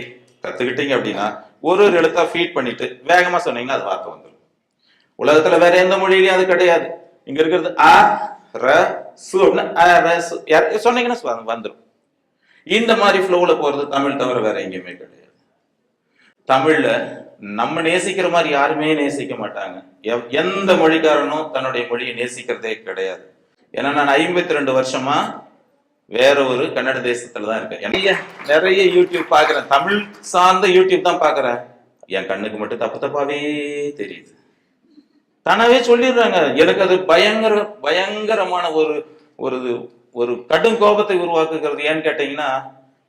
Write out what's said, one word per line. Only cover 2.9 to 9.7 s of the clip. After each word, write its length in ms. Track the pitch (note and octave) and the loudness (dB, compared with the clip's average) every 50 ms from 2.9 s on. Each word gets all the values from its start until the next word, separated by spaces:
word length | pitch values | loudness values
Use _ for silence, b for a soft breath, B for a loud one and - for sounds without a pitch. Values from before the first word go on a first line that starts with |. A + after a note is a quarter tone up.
| - - C3 | -12 -6 -2
வேகமா 340 | D3 F3 F3+ F3 F3+ F3 E3+ E3+ | 2 2 2 2 2 0 -2 -2
சொன்னீங்கன்னா 320 | E3 B2 A#2+ A#2+ C3 C#3 | -4 -4 -6 -4 -4 -4
அது 80 | - - | -4 -4
வார்த்தை 240 | - - - - - | -6 -6 -8 -8 -12
வந்துடும். 280 | - - - - _ _ _ _ _ _ _ _ _ _ _ _ _ _ _ _ _ - | -16 -18 -20 -20 _ _ _ _ _ _ _ _ _ _ _ _ _ _ _ _ _ -2
உலகத்துல 400 | A#2 C#3+ D3+ D#3 D#3 - F3 D#3+ | 0 2 4 4 4 4 4 6
வேற 160 | F3 F3 F3 | 6 6 6
எந்த 200 | F3+ F#3 F#3 G3 | 6 4 4 2
மொழியிலயும் 400 | G3 F#3+ F#3+ F#3+ F#3+ F#3 F#3+ F#3 | 2 2 2 4 4 4 4 4
அது 100 | F#3 F#3 | 2 2
கிடையாது. 400 | F#3 F3+ F3 F3+ F3 E3+ D#3+ - - - - - - _ _ _ | 2 2 4 4 4 4 2 0 -4 -10 -14 -18 -20 _ _ _
இங்க 140 | - C#3 D3+ | -4 -2 0
இருக்கிறது 280 | D#3+ D#3+ E3+ F3 D#3+ F3 - - | 0 2 2 0 0 -2 0 4
அ, 120 | D3+ E3 F#3 G3+ G#3+ - - - - - - - _ _ | 6 6 8 8 6 4 2 0 -4 -8 -12 -16 _ _
ர, 120 | - A2 A#2+ C3 D3 E3+ - - - - - - - | -8 -2 0 2 4 4 2 0 -2 -8 -12 -16 -18
சு 220 | - - - - | -20 -10 -4 0
அப்படின்னா 300 | F#3 F#3 D#3 B2 - - - | 2 4 4 4 2 -2 -2